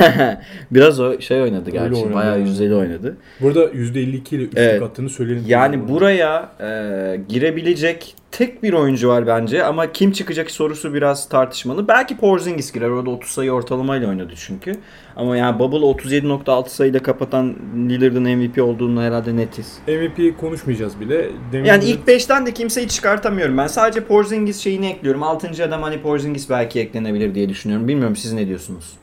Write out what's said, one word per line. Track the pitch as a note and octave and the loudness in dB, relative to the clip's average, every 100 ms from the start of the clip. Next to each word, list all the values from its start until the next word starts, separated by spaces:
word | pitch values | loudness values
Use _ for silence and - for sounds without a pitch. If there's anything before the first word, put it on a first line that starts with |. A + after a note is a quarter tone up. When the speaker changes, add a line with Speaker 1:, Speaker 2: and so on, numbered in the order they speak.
| E3+ - | 6 6
Speaker 1:
<laughs> | B2 G#2 - - - | 2 0 -10 -18 2
Biraz | B2 D3+ C3+ | 8 8 6
o | B2+ B2+ | 0 -2
şey | - C3 | 0 2
oynadı | B2 G2 F2+ | 2 0 -4
Speaker 2:
Öyle | F2 | -2
Speaker 1:
gerçi. | F2 A#2+ | 0 0
Speaker 2:
oynadı | G#2+ G2+ | 0 0
Speaker 1:
Bayağı | G#2+ G#2 | 0 2
Speaker 2:
yani. | G2 | 0
Speaker 1:
yüzdeli | G2 G#2 G#2 | 2 2 2
oynadı. | F2+ E2+ A#2+ - - - | 2 -2 -8 -10 -16 -2
Speaker 2:
Bu | C3+ | 2
arada | D#3 D#3 | 4 2
yüzde | C#3 A#2+ C3 | 2 -4 -2
elli | B2+ C3+ | -4 -4
iki | - C#3+ | -6 -6
ile | |
üçlük | A2+ A2 | -2 4
Speaker 1:
Evet. | A#2 G#2+ | 4 4
Speaker 2:
attığını | A2 - C3+ | 0 -6 -8
söyleyelim. | - A#2 A#2+ A2+ | -4 -4 -2 2
Speaker 1:
Yani | A#2+ C3+ C#3+ | 4 4 0
Speaker 2:
Yani | A2+ | -2
Speaker 1:
buraya, | D#3 G3 F#3+ D#3+ D#3+ - - | 2 4 4 2 0 -6 -10
e, | G#2+ A2 G#2 G2 F#2+ F#2 F#2+ | -8 -6 -4 -4 -4 -6 -4
girebilecek | A#2+ D#3 D#3 E3 E3 E3 E3 - - _ | 0 0 0 -2 0 0 -2 -10 -20 _
tek | - A#3+ - | -2 -2 -2
bir | G#3+ | 0
oyuncu | E3+ C#3 C3 B2 | 2 2 2 4
var | A#2+ A#2 | 4 4
bence | A2+ A2+ D3 | 2 2 0
ama | E3 D#3 D#3+ | 0 0 -2
kim | - G3 | 2 2
çıkacak | G3 G3 D#3 D#3+ | 2 -4 -6 -6
sorusu | - D#3 D3+ D#3 | -2 -4 -4 -6
biraz | C#3+ C#3+ C#3 - | -2 0 0 -2
tartışmalı. | C#3 B2+ - B2 D3+ G#3 | 0 0 -2 -6 -4 2
Belki | A#3 C4 B3 | 2 2 0
Porzingis | G3+ F#3 F3 E3 C3 | 2 2 0 -6 -6
girer. | A#2 A#2 | -4 -2
Orada | B2 B2 | -2 -4
otuz | B2 - | -6 -8
sayı | - C3 | -4 -2
ortalamayla | B2+ A#2 B2+ C3+ C3+ A2+ | -2 -2 -4 -2 -2 -2
oynadı | F#2+ F2 E2+ | -4 -6 -12
çünkü. | - F#2+ F#3 G#3 - - - - | -12 -10 -8 -10 -10 -20 -18 -6
Ama | B2 B2 | -2 0
yani | B2 A2 | 0 0
Bubble | B2+ D3+ C#3+ | 0 2 2
otuz | C3+ C3 | 0 -2
yedi | C#3+ D3 | -2 0
nokta | C#3 C#3+ | -2 0
altı | B2+ B2+ - | 0 0 0
sayıyla | C3+ C3 | 0 0
kapatan | C3 B2+ B2+ C3+ B2+ - G2+ A#2+ B2 | -2 -4 -2 -2 -2 -4 -8 -4 -2
Lillard'ın | B2 C3 B2 | 2 2 2
M | B2 B2 | 2 0
V | A#2+ | 0
P | B2+ | 2
olduğunu | B2 A#2 B2 A#2+ | 0 2 0 0
herhalde | A#2 A#2 A#2 A#2 | 0 -2 -2 -2
netiz. | A2+ - B2+ - - | -2 -6 -14 -10 -4
Speaker 2:
M | D#3+ | -2
V | E3 | -2
P | D#3+ E3+ D#3+ | 0 0 0
konuşmayacağız | D#3+ D#3+ C3+ A2 G#2+ G2+ | -6 -6 -4 -4 -4 -6
bile. | G#2+ D#3+ F3 - - | -2 -2 -2 -6 -8
Damian | C3 E3+ | 0 4
Speaker 1:
Yani | G3+ G#3 | 4 4
Speaker 2:
Lillard | G#3+ | 2
Speaker 1:
ilk | - | 4
beşten | B3 B3 C4+ B3 | 4 6 0 0
de | |
kimseyi | A#3 A#3 B3+ A#3+ | -4 -4 -2 -4
çıkartamıyorum | - G3+ G#3 G#3+ G3 D3+ C3 | -2 0 0 0 0 0 2
ben. | D3 | 0
Sadece | A#3+ A3 A3 | 2 2 2
Porzingis | A3 G#3 G3+ G#3+ G#3 G3 | 2 2 4 0 -2 -2
şeyini | G3+ F#3+ F#3+ | -2 -2 -2
ekliyorum. | E3+ C#3+ C3+ | -2 -2 0
Altıncı | D#3 D#3+ E3+ D#3+ D#3+ | 0 -2 -4 -4 -2
adam | D3+ | -2
hani | D3+ D3+ | -4 -4
Porzingis | D3+ D3 C#3+ C#3 C3+ | -2 -2 -2 -6 -2
belki | B2+ A#2 A#2+ | -2 0 -2
eklenebilir | G#2+ A2+ A2 G#2 G#2 G2 | -4 -4 -2 -2 -2 0
diye | G2+ | -2
düşünüyorum. | F#2+ G#2 G#2+ A#2 | -2 -2 -2 0
Bilmiyorum | C#3+ A#2+ G#2 | 0 0 -2
siz | A2+ | -4
ne | A2+ G2 | -4 -4
diyorsunuz? | F#2 - F2+ - - | -6 -8 -14 -16 -20